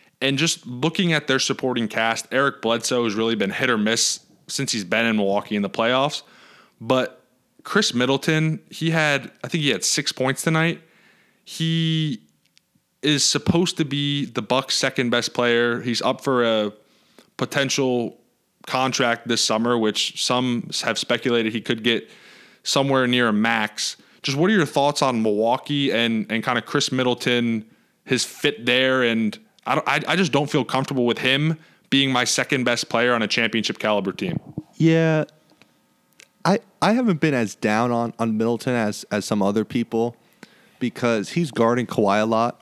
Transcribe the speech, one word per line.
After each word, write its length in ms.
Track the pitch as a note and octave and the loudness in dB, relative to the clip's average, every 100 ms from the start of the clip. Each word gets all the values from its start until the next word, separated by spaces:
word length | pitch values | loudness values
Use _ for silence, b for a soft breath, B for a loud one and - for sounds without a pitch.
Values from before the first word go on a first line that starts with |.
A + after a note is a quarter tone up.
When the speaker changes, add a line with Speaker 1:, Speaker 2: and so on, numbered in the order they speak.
| B B | B B
Speaker 1:
And 160 | C3+ C#3 | -2 0
just 300 | D#3+ - - | -2 -4 -8
looking 460 | B2 D#3+ E3 F3 | -4 -4 0 0
at 140 | D#3 C#3+ | 0 0
their 120 | C3 | 0
supporting 480 | - B2+ C3 A#2+ A2 | 0 -2 -2 -2 -2
cast, 400 | A#2 A2+ A2+ - | 0 0 -2 -2
Eric 300 | C3 C#3 - | 0 0 -2
Bledsoe 440 | A2+ A#2 - B2+ A#2 | -2 -2 0 0 0
has 100 | G#2 | 0
really 200 | A2+ A2+ | -2 0
been 160 | G2 | -2
hit 180 | G2+ C3 | -2 0
or 80 | A2+ | 2
miss 420 | G#2 A2+ - - _ _ - | 2 0 0 -4 _ _ -10
since 240 | - B2+ | -6 -4
he's 120 | A2+ | -4
been 220 | F2+ A2 A#2 | -2 0 2
in 100 | G#2+ | 2
Milwaukee 400 | G2 G2+ - G#2 | 0 0 -2 -2
in 60 | |
the 80 | G2 | -2
playoffs. 540 | - A2+ B2+ C#3+ - - B B B B B | 0 0 2 0 -4 -14 B B B B B
But 420 | A2+ B2+ B2 - _ _ _ _ | 0 0 0 -8 _ _ _ _
Chris 320 | - G3+ G#3+ A#2+ | -2 0 0 0
Middleton, 640 | B2+ C3+ - D#3 D#3 D#3 - | 0 0 0 0 0 -4 -10
he 220 | - D#3+ | -6 -2
had, 400 | D#3+ D3+ C#3 A#2 - | 0 2 0 -4 -12
I 40 | C#3 | -6
think 160 | E3+ | -2
he 60 | C#3+ | 0
had 140 | G2 | 0
six 280 | - - C3+ | -2 -2 -4
points 320 | - C3 C3+ | -2 -2 0
tonight. 380 | - D#3+ E3 E3 b b b b b b - | 0 2 0 -2 b b b b b b -16
He 760 | - E3 E3 D#3+ D#3+ D3+ A#2 _ _ _ _ _ _ _ _ | -6 -2 0 0 0 -2 -6 _ _ _ _ _ _ _ _
is 240 | D3 D3 - | 0 2 2
supposed 520 | C#3+ - E3+ F3+ - | 0 2 2 2 0
to 80 | D3 | -2
be 400 | C#3 C#3+ C#3+ B2+ | -2 -2 -2 -4
the 160 | B2 | -6
Bucks' 340 | G#2+ B2+ C3 - | -2 -2 0 0
second 340 | C3+ C#3 B2 | 0 0 0
best 240 | A#2+ A#2 | 0 0
player. 480 | - A#2+ A#2 A#2+ A#2 | 0 2 4 2 0
He's 200 | A#2+ A2+ | -4 -2
up 200 | A#2+ C3 | -2 -2
for 220 | - B2+ | 0 2
a 300 | A#2 A2 G#2+ - b b b b b - | 2 2 0 -4 b b b b b -8
potential 840 | C3 C#3+ C3+ - C3 B2 A2+ - _ _ _ _ - | -4 -2 0 0 0 0 -2 -8 _ _ _ _ -4
contract 600 | C3 C3 B2 B2 A#2 A#2 | -2 0 2 2 0 0
this 140 | A2+ | 0
summer, 340 | - A2 A#2 A#2+ | 2 0 2 2
which 460 | G#2+ G#2 - - | 0 0 -4 -4
some 460 | - B2 B2+ A#2+ - - | -2 0 0 -4 -6 -6
have 160 | - A2+ | -4 -4
speculated 540 | - A#2+ C3 A#2 A2 | -2 -2 0 0 0
he 80 | A2+ | -4
could 220 | A2 A2+ | -4 -2
get 260 | A2+ A2+ - B B B B B | 0 0 -4 B B B B B
somewhere 440 | - C#3+ C#3 C3+ B2 | -2 0 2 2 2
near 220 | B2 A#2+ | 2 2
a 40 | |
max. 640 | G#2 A2+ A2+ G#2+ - - - b b | 2 2 0 -2 -4 -8 -8 b b
Just 160 | - C3+ | -4 0
what 120 | F#3 | 4
are 20 | |
your 120 | G#3+ D3 | 4 2
thoughts 360 | D3 C#3+ C#3+ | 2 0 0
on 220 | C3+ A#2+ | 0 0
Milwaukee 680 | A2 G#2 A2+ B2+ - D3 C#3 | 0 0 0 0 -2 -2 0
and, 340 | G#2+ A#2 A2+ G2+ | 2 0 0 -2
and 140 | A2+ | -4
kinda 180 | A#2+ A#2+ | -2 -2
Chris 300 | - D3 - | 0 -2 0
Middleton, 760 | B2+ B2+ A#2+ C3 A#2+ A#2+ A2+ G#2+ b b b - | 0 0 0 0 0 0 -2 -6 b b b -4
his 180 | B2 | -2
fit 420 | - - D3 C#3+ A#2+ | -2 -2 -4 -2 0
there? 380 | B2+ C3 C3 | 2 2 2
And 340 | A#2+ A2+ G#2+ - _ _ - | 2 0 -2 -4 _ _ -2
I 100 | C#3+ | -2
don't, 120 | - | 0
I, 140 | C#3+ - | -2 0
I 80 | E3+ | 0
just 160 | F3+ | 2
don't 180 | C#3 D3 | 0 0
feel 140 | D3 | -2
comfortable 420 | B2 C3 C3 C3 A#2+ | 0 -2 -2 0 0
with 120 | A2 | 0
him 400 | B2+ C3+ D#3 D#3+ b b b | 0 2 0 -2 b b b
being 220 | C#3 C3+ | 0 2
my 120 | B2+ | 2
second 420 | B2 - B2 C#3 B2 | 0 0 0 0 0
best 220 | A#2+ - | 0 0
player 240 | A#2 B2 | 0 2
on 80 | A#2+ | 2
a 60 | G#2+ | 0
championship 520 | - A#2 A2+ G#2 G#2+ | 0 0 0 -4 -2
caliber 320 | A2 G#2 F#2+ | 0 0 0
team. 280 | - F#2 E2 - - - - | -4 -4 -4 -8 -14 -12 0
Speaker 2:
Yeah, 500 | D#3+ E3 D#3+ D#3 D3 _ _ _ _ _ _ _ _ _ - _ - | 4 4 4 0 -2 _ _ _ _ _ _ _ _ _ -20 _ 0
I, 140 | G3+ - - | 0 -2 0
I 120 | E3+ | 2
haven't 280 | A#3 A#3 D#3+ | 2 2 2
been 120 | D#3+ | 2
as 220 | C3 G#2+ - | 2 0 -2
down 360 | G#2+ G#2+ B2 | 0 2 2
on, 220 | A#2+ A#2 - | 0 -2 -2
on 180 | A2+ A2 | -2 0
Middleton 360 | A2+ A#2 - | 0 0 -2
as, 320 | A#2+ G#2+ G2+ - | 0 -2 -4 -4
as 120 | G#2+ - | -4 0
some 160 | G#2+ | 0
other 220 | G2 G#2+ | 2 2
people 540 | G#2+ A#2+ A2+ A2+ A#2+ - B B B B B B | 0 -2 -2 0 -2 -4 B B B B B B
because 500 | A#2+ - A#2+ A2 G2 | -6 -2 0 0 -2
he's 220 | E3+ D#3+ | -2 -2
guarding 360 | - A#2 A#2+ A#2 | 2 2 2 -2
Kawhi 340 | - G2+ G2+ | 0 2 2
a 40 | A2 | 2
lot 360 | A2 A#2+ - | 0 0 -4